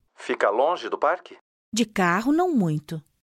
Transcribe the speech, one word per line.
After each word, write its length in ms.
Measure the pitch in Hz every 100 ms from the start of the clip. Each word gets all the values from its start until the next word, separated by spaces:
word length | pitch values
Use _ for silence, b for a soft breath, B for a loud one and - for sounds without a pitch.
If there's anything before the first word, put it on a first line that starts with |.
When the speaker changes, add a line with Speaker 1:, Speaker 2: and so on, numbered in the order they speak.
| _ -
Speaker 1:
Fica 340 | - 123 113
longe 380 | 110 147 175 110
do 100 | 98
parque? 380 | 147 180 - - _ _ _
Speaker 2:
De 120 | 220
carro, 480 | 220 - 175 185 240
não 200 | 311 370
muito. 480 | 269 170 151 - 160 - _ _